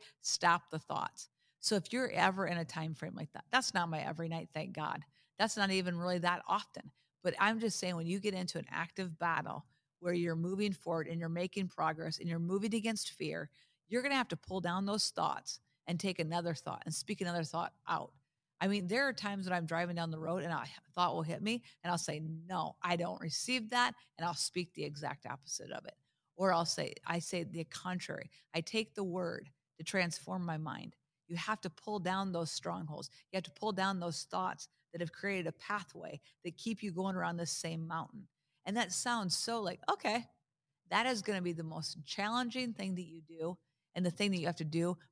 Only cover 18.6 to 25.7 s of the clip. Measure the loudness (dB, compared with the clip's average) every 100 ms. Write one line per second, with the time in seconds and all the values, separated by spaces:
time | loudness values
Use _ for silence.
18.6 | 2 2 2 2 2 0 -2 -2 0 0
19.6 | 2 2 2 0 -2 -2 0 0 0 -2
20.6 | -4 -10 -6 2 4 4 0 0 0 -2
21.6 | -4 -6 0 0 0 -2 -4 -6 -4 -2
22.6 | -2 -2 2 2 2 -2 -4 -2 0 0
23.6 | 2 4 4 2 -12 -4 -2 0 0 0
24.6 | -2 -4 -6 -4 -4 -4 -8 -10 -6 -8
25.6 | -6